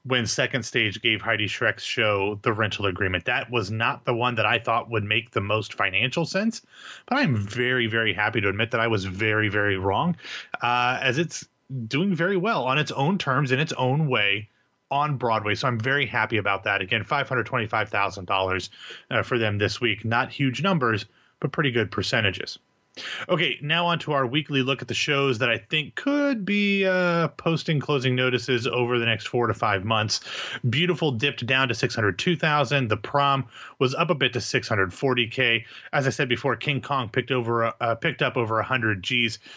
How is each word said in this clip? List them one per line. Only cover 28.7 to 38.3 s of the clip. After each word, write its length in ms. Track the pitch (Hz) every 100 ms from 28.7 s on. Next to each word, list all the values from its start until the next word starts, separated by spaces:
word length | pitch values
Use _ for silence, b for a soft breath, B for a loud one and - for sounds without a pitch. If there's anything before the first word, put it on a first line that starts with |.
| 120 120 123
the 80 | 117
next 220 | 110 -
four 180 | 123 117
to 80 |
five 320 | 107 110 98 98
months. 360 | 110 107 - B B B B 123
Beautiful 440 | 120 180 165 160
dipped 340 | 117 143 139 120
down 220 | 131 131
to 80 | 117
six 180 | 127
hundred 240 | - 104 87
two 180 | - 170
thousand. 520 | 165 147 131 143 120
The 100 | 104
Prom 480 | - 143 143 139 131 B B -
was 160 | 131
up 160 | 139 170
a 60 | 165
bit 180 | 131
to 80 | 117
six 260 | - 131 -
hundred 260 | 110 95
forty 340 | - 139 123 113
K. 380 | 123 123 117 B B B
As 140 | 151 135
I 20 |
said 180 | 123 120
before, 280 | 117 139 120
King 260 | - 135
Kong 280 | - 139 113
picked 200 | - 123
over, 420 | 131 117 117 113 -
uh, 140 | 117 113
picked 280 | 135 127
up 120 | 135